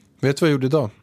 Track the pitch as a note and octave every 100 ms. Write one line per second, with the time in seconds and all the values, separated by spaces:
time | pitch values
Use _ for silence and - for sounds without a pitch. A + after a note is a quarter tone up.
0 | _ - C3+ C#3 E3 C#3 C3 D#3 G#2+ -